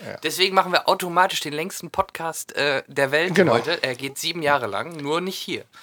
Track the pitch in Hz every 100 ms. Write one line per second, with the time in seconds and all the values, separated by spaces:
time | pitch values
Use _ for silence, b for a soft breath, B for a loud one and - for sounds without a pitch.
0 | - - 160 156 190 190 180 175 - 190
1 | 185 170 185 - 151 147 175 - 170 -
2 | 185 - 165 156 - - 143 135 - 139
3 | 139 147 180 180 170 117 117 170 131 123
4 | 135 139 160 165 147 143 113 98 143 170
5 | 143 160 185 185 - 123 - B